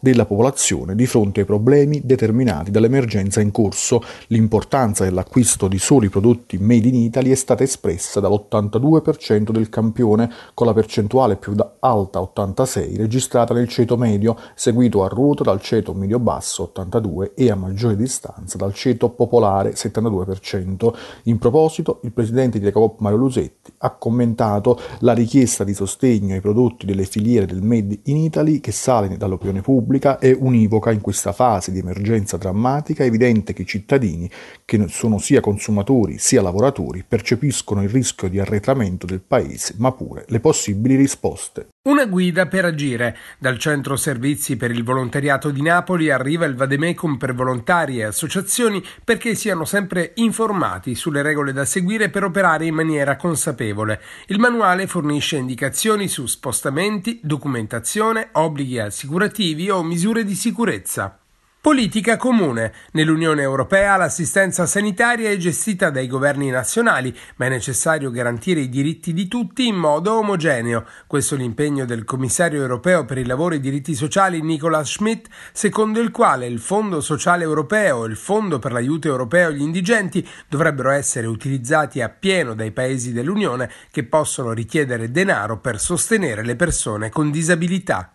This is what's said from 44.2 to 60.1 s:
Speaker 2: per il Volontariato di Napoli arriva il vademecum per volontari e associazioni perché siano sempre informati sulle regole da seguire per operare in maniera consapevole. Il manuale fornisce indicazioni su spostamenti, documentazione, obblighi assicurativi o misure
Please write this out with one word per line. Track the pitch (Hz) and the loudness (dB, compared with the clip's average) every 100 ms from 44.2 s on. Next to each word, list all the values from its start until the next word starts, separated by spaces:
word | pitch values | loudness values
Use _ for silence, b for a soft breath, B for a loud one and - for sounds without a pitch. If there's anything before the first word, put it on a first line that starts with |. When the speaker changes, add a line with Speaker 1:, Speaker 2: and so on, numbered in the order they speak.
| 135 143 - 123 | -2 -4 -4 -4
Speaker 2:
per | 120 | -2
il | 120 | -4
Volontariato | 117 131 123 143 143 135 151 | -2 -2 -2 -2 0 0 0
di | 139 | -2
Napoli | 151 175 175 180 156 | 2 0 0 0 2
arriva | 135 127 165 | 0 0 -2
il | 165 123 | -2 -2
vademecum | 135 139 165 170 170 131 | -2 0 -2 -2 -4 -4
per | 131 | -4
volontari | 123 127 123 117 175 156 127 | -2 -2 -2 0 0 0 -4
e | |
associazioni | 107 104 151 190 196 - 240 196 B B | -4 -4 -4 -6 -4 0 0 0 B B
perché | - 233 240 | -2 -2 0
siano | 202 214 175 | -4 -2 -4
sempre | 151 196 190 180 165 - | -2 -2 -2 -4 -4 0
informati | 226 202 220 196 120 90 127 | 0 0 -2 0 -2 -4 -6
sulle | 117 - 143 | -6 -2 -2
regole | 143 147 139 | 0 0 -2
da | 135 | -2
seguire | 139 196 180 220 208 | -2 -2 -2 0 -2
per | 202 | -2
operare | 196 180 185 156 165 | -2 2 2 2 0
in | |
maniera | 156 160 151 139 135 | 0 0 0 0 0
consapevole. | 175 151 - 131 113 101 107 104 B B B | -2 -2 -4 -4 -4 -2 -2 -4 B B B
Il | 196 | 2
manuale | 240 240 202 180 190 | 2 4 2 2 -2
fornisce | 180 147 147 - 151 | -2 -2 -2 -2 -4
indicazioni | 127 123 135 127 220 214 196 | -4 -4 -4 -2 0 0 0
su | - 117 | -4 -6
spostamenti, | - 135 117 151 139 196 214 190 233 | -6 -6 -4 -4 -2 -2 -2 -6 -8
documentazione, | 151 147 147 123 110 117 - 208 220 220 220 | -4 -4 -2 -4 -4 -6 -6 -2 0 0 -2
obblighi | - 160 143 139 123 | 0 0 -2 -4 -4
assicurativi | 104 - 139 165 214 - 185 156 190 | -6 -8 -6 -2 -2 0 -2 -2 -2
o | 190 | -2
misure | 165 170 190 | 0 0 0